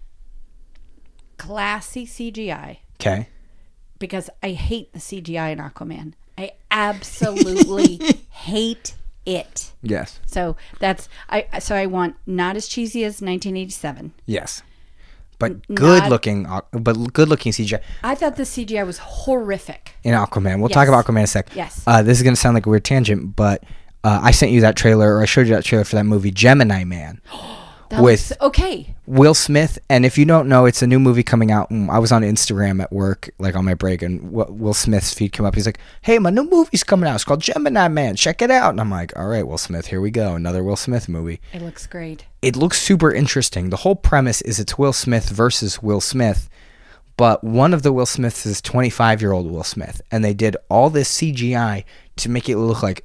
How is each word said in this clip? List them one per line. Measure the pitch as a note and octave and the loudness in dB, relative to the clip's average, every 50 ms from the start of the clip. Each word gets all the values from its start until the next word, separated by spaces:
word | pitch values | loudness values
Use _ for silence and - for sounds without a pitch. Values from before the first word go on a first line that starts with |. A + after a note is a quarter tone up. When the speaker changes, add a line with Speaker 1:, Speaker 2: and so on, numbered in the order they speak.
| - - - - - - - - - - - - - - - - - - - - - - - - - - _ | -20 -20 -20 -20 -20 -20 -18 -18 -20 -20 -20 -20 -20 -20 -20 -20 -20 -20 -20 -20 -20 -20 -20 -20 -20 -20 _
Speaker 1:
classy | - - D#3+ G3+ G#3+ G3+ G#3 G#3 G#3+ - - - B3+ A#3+ | -20 -18 -14 -10 -8 -6 -6 -6 -6 -10 -12 -14 -14 -14
C | A#3 - - A#3 A#3 | -14 -14 -12 -12 -12
G | G3+ G#3+ A3 F#3+ D#3 | -10 -10 -10 -10 -10
I. | C#3+ C#3+ C#3+ - - _ - - - | -10 -12 -18 -20 -20 _ -20 -18 -8
Speaker 2:
Okay. | - G#2 F#2+ G2+ A2+ - - - - _ - - - - _ _ - - - - | -4 -4 -4 -4 -6 -10 -14 -20 -20 _ -20 -20 -20 -20 _ _ -20 -20 -18 -16
Speaker 1:
Because | G3 F3+ - F#3+ F3+ - - - - | -14 -10 -10 -10 -12 -12 -16 -12 -10
I | G3 F3+ | -10 -8
hate | D#3 - - A3+ A#3 - _ - | -6 -6 -6 -6 -6 -8 _ -18
the | E3+ | -18
C | - - G3+ F#3+ | -16 -14 -14 -14
G | E3+ E3 E3 E3 | -12 -10 -8 -6
I | D#3+ D#3 | -6 -6
in | D#3 D#3 | -8 -8
Aquaman. | D3+ D3 - - E3+ E3 D#3 - D#3 D#3 D#3 _ - _ _ - | -12 -16 -14 -14 -14 -14 -14 -14 -14 -18 -18 _ -20 _ _ -16
I | F#3+ - - _ _ - | -14 -14 -16 _ _ -4
absolutely | G#3 G#3+ G#3 G#3 G#3 G3 - - - - - G#3+ G3+ G3 - F#4 F#4 G4 D#4+ - - G3+ F4 - F4 - D#4 D#4+ - - | -2 -2 0 -2 -4 -6 -10 -16 -6 -4 -4 -4 0 0 0 0 4 2 2 2 2 0 0 0 0 0 -2 -2 -2 -2
Speaker 2:
<laughs> | - - | -2 -20
Speaker 1:
hate | - - - - G3+ G#3+ A3+ A3+ A#3 - - - - - - - - - - | -20 -16 -12 -8 -6 -4 -4 -4 -6 -8 -12 -16 -16 -14 -14 -16 -16 -14 -10
it. | F3+ F#3 F3 - - - - - - - - - | -8 -8 -8 -8 -12 -14 -16 -16 -16 -18 -14 -8
Speaker 2:
Yes. | A2 G#2 D#2 - - - - - | -6 -6 -6 -6 -10 -14 -8 -8
Speaker 1:
So | - - F#3 F3+ E3+ D#3 - - - - - | -6 -4 -4 -4 -4 -6 -8 -10 -16 -10 -4
that's, | - F#3+ F#3+ - - - - - - - | -4 -4 -4 -4 -8 -18 -18 -20 -14 -6
I, | - G#3+ G#3 - - - | -6 -6 -4 -4 -8 -8
so | - - G#3+ | -6 -4 -4
I | G3 G3 | -4 -4
want | F#3+ F#3 F#3 F3+ E3+ - - - | -4 -2 -4 -4 -4 -6 -10 -12
not | - F#3 F3+ F3 F3+ G3 | -8 -6 -4 -4 -4 -4
as | G#3 G#3+ - | -8 -10 -10
cheesy | - B3 A#3 A3 - A#3 A3+ | -8 -8 -8 -6 -6 -6 -6
as | G#3 G3+ - G3+ | -6 -6 -8 -8
nineteen | F#3 F3+ F#3 F#3 G3+ F#3+ | -6 -6 -6 -6 -8 -8
eighty-seven. | F#3 F#3 F#3 - - - D3 C3+ - - D#3 - - - | -8 -8 -10 -12 -12 -12 -12 -12 -12 -16 -18 -18 -18 -10
Speaker 2:
Yes. | - G#2+ F#2 - - - - - _ - _ - - - - - - - - - - - - | -8 -6 -6 -6 -8 -14 -14 -16 _ -20 _ -20 -20 -20 -20 -20 -20 -20 -20 -20 -20 -8 -4
But | A#2 A2+ - | -4 -4 -4
Speaker 1:
N-, | G2+ - - G3+ | -6 -10 -8 -4
Speaker 2:
good | - C3+ D#3+ F3+ F3+ G3 | 2 6 6 8 6 6
Speaker 1:
not | - | 4
Speaker 2:
looking, | B2 A2 - A2 G#2 G2+ F#2+ | 2 0 0 -2 -4 -4 -4
Aqu-, | D#2 F#2 G2 - - - A#2 A2+ | -4 -6 -8 -8 -8 -8 -4 -2
but | A#2 A2+ | -2 -2
l-, | A2+ A#2+ | -2 -4
good | B2 - - D#3 D#3 | -6 2 2 2 4
looking | D#3 - - A#2+ G#2 | 2 -2 0 -4 -4
C | - A2 | -2 -4
G | G2+ A2 | -4 -4
I. | G2 - - - - - A#3+ C#4 | -6 -8 -8 -12 -8 -6 -6 -4
Speaker 1:
I | |
thought | C#4 E4+ D4 - | -2 -2 -4 -4
the | - C4+ | -4 -8
C | - - B3+ A#3 | -8 -8 -10 -10
G | G3+ A3 G#3 | -6 -6 -6
I | G3+ | -4
was | F3+ F3 - | -6 -8 -12
horrific. | - - - - - C4+ C4 B3+ A3 G3+ G3 F#3 - - - - - - - - - | -14 -12 -12 -10 -4 -2 -2 -2 -2 -4 -6 -8 -8 -14 -18 -16 -18 -20 -20 -8 -2
Speaker 2:
In | A#2+ A#2 | 0 0
Aquaman. | A2 G2+ - - G#2+ F#2+ F#2+ F#2 G2 | 2 0 -2 -2 -2 -2 0 0 0
We'll | G#2+ A#2+ | 0 2
talk | - C#3 C#3+ | 4 4 6
Speaker 1:
Yes. | C#3 | 6
Speaker 2:
about | C3+ A#2+ A#2+ | 6 4 4
Aquaman | - A#2 A2 | 4 2 2
in | G#2 | 2
a | - | 2
sec. | - G2+ F#2 - - | 0 -2 -4 -4 -8
Speaker 1:
Yes. | F#3 E3+ - - - - | -10 -10 -10 -10 -6 0
Speaker 2:
Uh, | A#2+ A#2 A2+ G#2 | 4 4 4 6
this | A2+ B2 A#2+ | 6 4 4
is | B2 | 4
gonna | C3 B2 | 2 2
sound | - - B2 A#2+ | 2 2 2 2
like | A2+ G2+ | 2 2
a | G#2+ | 2
weird | G#2+ G#2 - | 2 2 2
tangent, | - C#3 C3+ B2 G#2 G#2 F#2+ - G2 G2+ | 2 0 2 2 2 0 -2 -2 -6 -2
but, | - G#2+ G2+ G2+ - - - - - - - - - - | 0 2 2 2 0 -4 -12 -18 -18 -18 -20 -18 -4 0
uh, | G#2+ G#2 G2+ - | 0 2 4 4
I | A#2+ A#2+ | 4 4
sent | - C#3+ - B2 | 6 4 4 6
you | A#2+ A2 | 6 6
that | A2 G#2+ | 6 4
trailer, | - - A2+ A2 G#2+ G#2+ G#2+ G#2 | 4 4 4 4 6 6 4 4
or | G#2+ G#2+ | 4 2
I | |
showed | - - C#3 B2+ | 2 4 4 4
you | A2+ A2+ | 4 4
that | F#2+ - | 0 0
trailer | - B2 A2 G#2 | 0 0 0 0
for | - - | 0 0
that | G#2+ G#2 | 0 0
movie, | G#2+ G#2+ G2+ F#2+ G#2 | 2 0 2 0 -2
Gemini | F#2 F#2+ G#2+ B2 C#3 C#3+ B2 G#2 G2 F#2+ F#2 | 0 4 6 6 6 6 6 2 2 -2 -2
Man. | F2+ F2+ E2+ D#2 D#2 F#2 - - - - | -6 -8 -10 -10 -14 -16 -18 -20 -20 -18
Speaker 1:
<gasps> | - - - - - - - - - - - | -18 -16 -16 -18 -18 -20 -20 -20 -20 -16 -6
That | A3 D#3+ A#2+ | 2 6 8
Speaker 2:
with | B2 A2+ G#2+ - - | 8 8 6 2 -2
Speaker 1:
looks, | - - | -4 0
okay. | C#4 C#4+ - - - - C#4+ F3+ - - - - - | 0 2 2 2 2 2 -2 -6 -10 -12 -14 -16 -12
Speaker 2:
Will | - C3 C3 C#3 D3+ D#3 | -2 4 6 8 8 8
Smith. | - - - D3 D3 D#3+ D#3 - - - - | 4 2 2 2 2 2 2 -2 -6 -2 2
And | C#3 B2 B2 | 2 4 4
if | B2+ - | 4 4
you | C#3+ D3 | 4 4
don't | D#3 E3 D#3+ C3+ C3+ | 6 6 4 4 6
know, | C3+ B2+ B2+ | 6 6 6
it's | B2 - - | 6 4 4
a | B2+ | 2
new | B2 B2+ C3 | 4 4 4
movie | C3+ B2+ A#2+ A#2+ A#2 | 4 4 4 2 2
coming | - - A2+ A2+ G#2+ G#2+ | 2 2 2 4 4 2
out. | G#2 - - | 2 0 -2
Mm, | A2 A2 G2+ E2+ | -2 -4 -2 0
I | E2 A2+ | 2 2
was | A2+ A2 | 4 4
on | A#2+ A2+ A2 | 4 4 4
Instagram | G#2 G#2+ G#2 - - G#2+ G2 G2+ G2 F#2+ F#2+ F#2 | 2 0 0 0 -2 0 0 0 0 0 -2 -4
at | - | -4
work, | F#2+ G2 G2 G2 F#2+ - - - - - | -4 -2 0 0 -2 -4 -6 -18 -14 -4
like, | F#2+ F#2+ F2 | -4 -2 -2
on | F#2 F#2+ | 0 0
my | F#2+ F2+ | 0 0
break, | E2 - F#2+ F#2 E2+ | 0 0 -2 -2 -2
and | F2 F2 F2+ E2 - F2+ F#2+ | -4 -4 -6 -6 -8 -8 -4
w-, | A2+ G#2+ - | -4 -4 -4
Will | G2 G#2+ A2 G#2+ G#2 | -4 -4 -2 -2 -2
Smith's | - - A#2 G#2+ G2 - - - | 0 0 2 0 0 0 -2 -4
feed | - G#2+ G2 - | -2 -4 -4 -2
come | - G#2 | -2 -2
up. | G2+ - | 0 0
He's | G#2+ G2+ | 0 -2
like, | A2 G2 - - - - - | -2 -4 -6 -12 -20 -20 -10
"Hey, | - - A#3 A#3 | 0 2 2 4
my | G3 F3 | 4 2
new | F#3+ A#3+ C#4+ E4+ | 2 2 2 2
movie's | F#4 E4+ D#4+ - - F3+ - | 4 2 2 2 0 -4 0
coming | - G3+ F#3 F3 | 2 2 2 2
out. | D3+ A#2+ | 0 0
It's | G#2 - | -2 0
called | - C#3+ D#3+ - | 0 -2 0 0
Gemini | - - D#4 D4 D4 B3 G#3 F3+ E3+ | -4 -4 -2 -2 0 2 2 2 2
Man. | D#3 D3+ C#3+ A2+ F#2+ | 2 0 0 0 0
Check | - - F3 E3+ - | 0 0 -2 0 0
it | A#3+ A#3+ | 0 2
out." | C4 B3+ A#3+ - | 2 4 4 2
And | F#2+ G2 | 0 0
I'm | A2 G#2+ | -2 -2
like, | G2 F2 F2 E2+ - | -2 -4 -6 -8 -8
"All | - F2 | -8 -6
right, | G2+ A#2 A2 F2 | -4 -2 -2 -4
Will | B1 D#2 D#2+ | -4 -6 -8
Smith, | - - F2 E2+ - - | -6 -6 -6 -8 -6 -6
here | F#2+ F#2 | -4 -4
we | G2 G#2+ | -4 -2
go. | A2+ A#2 G#2+ G2 F2 | -2 0 -2 0 -2
Another | E2+ E2+ F2 F2+ F#2 F#2 | -2 -2 -2 -2 -2 -2
Will | G2 G2+ | -2 -2
Smith | - - C3 B2 A#2 - | -2 -2 -2 -2 -2 -2
movie." | - E2+ E2 E2 E2+ E2 - - - - | -4 -6 -6 -6 -6 -8 -10 -12 -14 -14
Speaker 1:
It | E3+ | -12
looks | E3+ E3+ - - - | -12 -14 -14 -16 -18
great. | - - F3 E3 D#3+ D#3+ - - - - - | -14 -14 -12 -12 -12 -14 -16 -18 -20 -14 -2
Speaker 2:
It | - C3 A#2+ | -2 -2 0
looks | B2+ D3+ F3+ - - | 2 0 0 0 0
super | - - G3 E3+ D#3+ D3+ - | 2 2 2 4 6 4 4
interesting. | A2+ D3 B2+ - C#3 B2 - - F#2 F2+ F#2 | 4 0 0 0 -2 -2 -2 -4 -4 -4 -4
The | F#2 | -4
whole | - - F#3 G2 | -2 0 0 0
premise | - - - - C#3+ C3 B2 A2 - | 2 2 4 4 4 2 2 0 -2
is | - A2+ G#2+ G2+ | -4 -4 -4 -4
it's | G#2 - - - | -4 -6 -2 0
Will | C#3 C#3 C3 | 0 0 0
Smith | - - B2+ A#2+ A2+ - - | -2 -2 0 0 0 0 -2
versus | G#2+ G#2 A2+ B2 A#2+ - A2+ G2 - - - | 0 2 0 2 2 0 -4 -4 -6 -6 -2
Will | G#2 G#2 G2+ | -2 -2 -2
Smith, | - - - C3 B2 A2 F#2+ - - - - - - - - _ - _ - _ _ _ - - | -2 -2 -2 0 0 0 0 -2 -6 -10 -18 -20 -20 -20 -20 _ -20 _ -20 _ _ _ -2 2
but | A#2+ A#2 A2 - - | 4 4 4 2 -2
one | A2 A2+ B2 C3+ E3+ F3+ | -2 2 4 4 4 4
of | D3+ C3+ | 2 2
the | D3 C3+ | 2 2
Will | B2+ B2 | 2 0
Smiths | A#2+ - - B2 A#2 - - - | -2 -2 -2 -4 -4 -4 -4 -6
is | G#2+ G2+ - - | -6 -6 -6 -6
twenty-five-year-old | - - B2 B2+ A#2+ - - A#2 A2+ A2 G#2+ G#2+ G2+ G2 F2+ F2+ D#2+ | -4 -2 0 0 0 0 2 2 2 2 2 0 -2 -2 -2 -2 -4
Will | E2+ D#2+ D#2 | -6 -8 -8
Smith, | - - G#2 - - - - - - | -8 -8 -10 -10 -10 -12 -14 -12 -6
and | A2+ A2+ A2 | -4 -2 0
they | G#2+ G2+ | 0 0
did | G2 A2 G#2+ F2+ - - - | 0 0 -2 -2 -2 -6 0
all | F#2 A2 D#3+ D#3+ | 2 4 4 4
this | D#3 D3 C3 - | 4 0 -2 -2
C | - - E3 D#3+ | -2 -2 -2 -2
G | C#3 B2 A#2+ B2 B2 | -2 -2 -2 -2 -2
I | A#2+ A#2 A2 G2+ G2 - - - - - - - | 0 -2 -2 -4 -6 -10 -14 -20 -20 -20 -20 -12
to | - - A#2 | -10 -6 -4
make | A#2+ B2 - - | -4 -4 -2 -2
it | A#2+ | -2
look | G#2 A2+ A2+ A2+ A2+ - | 0 0 0 0 0 -2
like, | G2 F#2 - | -4 -4 -6